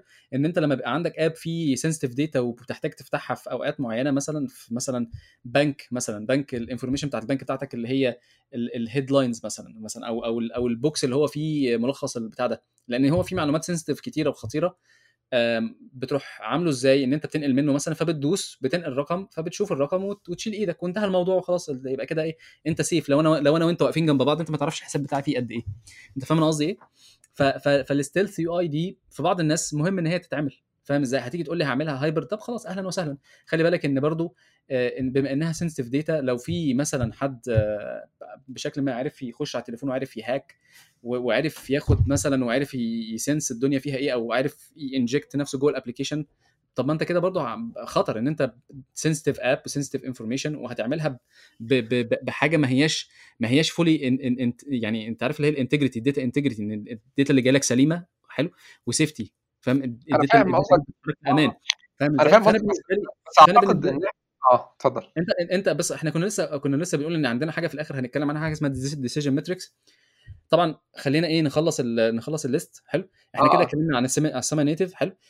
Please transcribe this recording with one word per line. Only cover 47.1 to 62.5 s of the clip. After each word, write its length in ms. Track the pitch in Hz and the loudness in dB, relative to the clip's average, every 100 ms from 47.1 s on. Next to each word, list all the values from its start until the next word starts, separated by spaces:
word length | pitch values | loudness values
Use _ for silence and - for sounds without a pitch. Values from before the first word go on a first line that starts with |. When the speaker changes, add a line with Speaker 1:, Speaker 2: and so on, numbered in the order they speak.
| 175 | 0
Speaker 1:
برضو 200 | 180 180 | 0 -2
عم-، 340 | 127 110 117 - 117 | -4 -6 -8 -10 -4
خطر 340 | - 196 110 | -2 -2 -2
ان 80 | 123 | -2
انت 260 | 156 131 - - 143 - | 0 -2 -4 -20 -20 -16
سنسيتيف 460 | - 160 160 - 131 | -6 -2 0 -2 0
اب، 220 | 120 139 120 | 0 0 -2
سنسيتيف 400 | 143 139 135 131 | -6 -4 -6 -8
انفورميشن، 500 | 123 110 131 156 151 | -8 -6 -4 -4 -6
وهتعملها 640 | 117 117 113 156 156 123 _ _ - - | -8 -6 -4 -2 -2 -6 _ _ -20 -16
ب-، 140 | 113 | 2
ب-، 360 | 131 113 123 117 | 2 4 0 0
ب-، 160 | 123 123 | -2 -2
بحاجه 320 | - 151 160 | 0 2 4
ما 120 | 135 | 4
هياش، 400 | 127 156 - - - - - | 4 2 0 -6 -18 -20 -6
ما 80 | 110 | 2
هياش 200 | 135 160 | 4 2
فولي 360 | - 170 156 135 | 2 2 4 2
ان، 100 | 131 | 0
ان، 180 | 131 123 | 0 0
ان، 140 | 120 120 - | -2 -4 -4
يعني 400 | 131 107 113 107 | -4 -2 -2 -4
انت 160 | 110 | -4
عارف 140 | 120 151 | -4 0
اللي 100 | 151 | 0
هي 40 | |
الانتجريتي، 480 | 147 127 151 135 117 | 0 0 2 2 0
الداتا 240 | 120 143 | -2 0
انتجريتي، 400 | 127 147 143 110 | 0 0 0 -2
ان 80 | 104 | -4
الداتا 560 | 107 104 120 - - 139 | -6 -8 -12 -6 0 4
اللي 100 | 139 | 4
جايه 120 | 123 | 6
لك 100 | 135 | 4
سليمه، 420 | - 123 147 170 175 _ _ | 4 4 4 2 -6 _ _
حلو، 220 | - 165 - - - - | -4 -4 -6 -20 -12 -6
وسيفتي، 460 | 120 151 - 104 _ _ _ | 0 0 -2 -12 _ _ _
فاهم؟ 160 | - 135 | 0 0
Speaker 2:
انا 80 | 131 | 0
Speaker 1:
الداتا 420 | 120 - 156 139 | -8 0 2 6
Speaker 2:
فاهم 120 | 226 190 | 6 6
Speaker 1:
اللي 100 | 175 | 2
Speaker 2:
قصدك. 260 | - 175 147 - | 6 4 4 -6
Speaker 1:
في 260 | - 147 147 | -8 -4 2
امان، 160 | 139 156 | 4 4
Speaker 2:
آه. 80 | - - - _ _ | 2 -6 -6 _ _
Speaker 1:
فاهم 120 | 143 151 | 0 4
Speaker 2:
انا 20 | |
Speaker 1:
ازاي؟ 100 | 151 | 8
Speaker 2:
فاهم 120 | 208 | 8
Speaker 1:
فانا 140 | 208 | 8